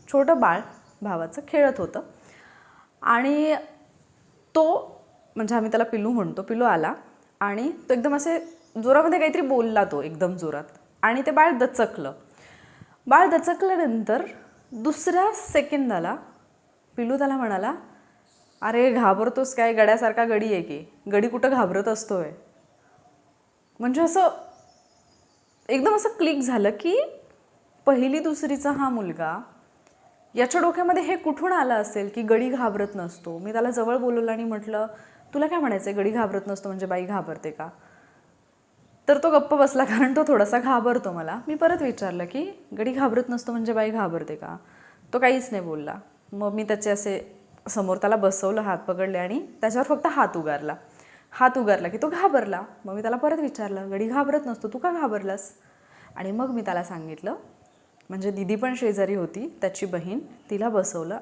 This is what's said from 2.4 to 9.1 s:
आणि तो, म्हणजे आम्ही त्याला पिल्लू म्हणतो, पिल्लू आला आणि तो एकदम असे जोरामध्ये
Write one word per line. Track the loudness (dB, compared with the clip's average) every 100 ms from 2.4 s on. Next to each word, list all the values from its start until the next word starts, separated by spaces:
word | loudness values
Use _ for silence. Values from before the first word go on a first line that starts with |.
| -20 -20 -20 -20 _ -6
आणि | 2 4 4 2 2 0 -4 -20 _ _ _ _ _ _ _ 2
तो, | 4 2 -2 -16 -20 _ _ -6
म्हणजे | -2 0
आम्ही | 2
त्याला | 0
पिल्लू | 0 0 0
म्हणतो, | 0 -2 -4
पिल्लू | -6 0 2
आला | 2 0 -4 -12 -20 _ -6
आणि | -4 -2 -4 -4 -2
तो |
एकदम | 0 2 0
असे | 0 -2 -4 -18 _ -4
जोरामध्ये | 6 6 6